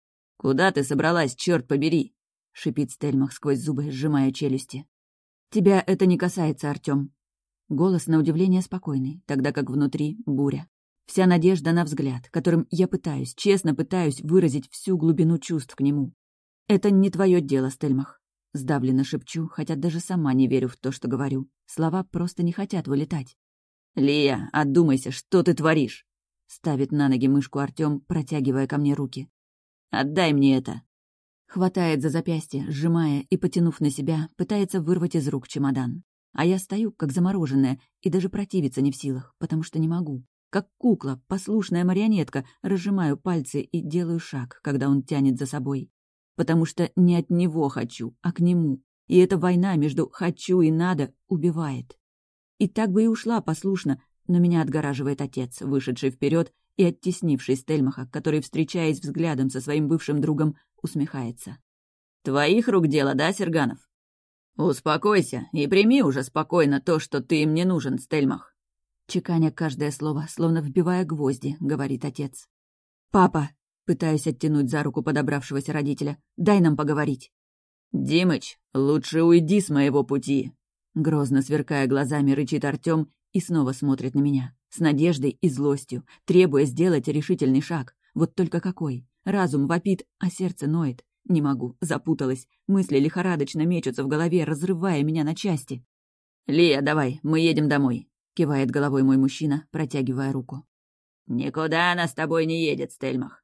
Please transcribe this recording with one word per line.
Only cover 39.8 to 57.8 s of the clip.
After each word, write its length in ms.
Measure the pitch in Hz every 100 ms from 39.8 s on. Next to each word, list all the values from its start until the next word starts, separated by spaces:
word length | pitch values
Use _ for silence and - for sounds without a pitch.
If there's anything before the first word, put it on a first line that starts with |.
| 160
могу. 360 | 170 156 131 127 _ _
Как 180 | 196 - _
кукла, 460 | 247 190 135 127 -
послушная 560 | 190 190 220 190 175
марионетка, 600 | 180 185 220 208 143 139 - _
разжимаю 540 | - 190 196 196 156 -
пальцы 440 | 185 170 131 147
и 200 | - 170
делаю 380 | 156 170 170 170
шаг, 420 | - 139 127 -
когда 260 | 147 139 139
он 140 | 139
тянет 360 | 135 147 135 127
за 80 | 139
собой. 440 | 143 131 135 - _ _ _ _
Потому 320 | - 156 165 160
что 240 | - 170 -
не 200 | 180 170
от 140 | 156
него 380 | 175 180 160 139
хочу, 480 | 131 117 - 120 -
а 100 | 175
к 80 | 170
нему. 420 | 175 175 156 131 _ _ -
И 100 | 180
эта 200 | 185 190
война 380 | 180 180 190 170
между 340 | 147 139 -
«хочу» 480 | - 175 - - 185
и 100 | 160
«надо» 440 | 160 175 165 175 _ -
убивает. 680 | 175 175 160 151 127 123 - _ _ _ _ _ -
И 100 | 202
так 220 | - 220
бы 140 | 190
и 20 | 226
ушла 340 | 220 220 226
послушно, 640 | - 160 190 190 151 131 _ _ -
но 120 | 175
меня 240 | 175 170
отгораживает 580 | 156 160 147 135 139 139
отец, 400 | 139 131 123 -
вышедший 500 | 143 139 135 120 135
вперед 420 | 131 143 165 165 _ _ -
и 80 |
оттеснивший 720 | 175 - 180 175 165 135 - 131
Стельмаха, 500 | - 156